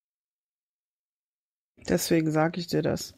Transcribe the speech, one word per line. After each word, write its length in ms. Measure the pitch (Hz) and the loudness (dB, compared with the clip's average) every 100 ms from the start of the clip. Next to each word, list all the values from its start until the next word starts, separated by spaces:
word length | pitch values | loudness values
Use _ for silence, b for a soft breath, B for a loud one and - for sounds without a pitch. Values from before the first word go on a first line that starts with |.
| _ _ _ _ _ _ _ _ _ _ _ _ _ _ _ _ _ _ - | _ _ _ _ _ _ _ _ _ _ _ _ _ _ _ _ _ _ -2
Deswegen 420 | 180 - 165 160 | -2 2 2 2
sag 280 | 156 160 175 | 2 0 0
ich 80 | 170 | -4
dir 160 | 156 | -2
das. 320 | 160 170 - | -2 -4 -6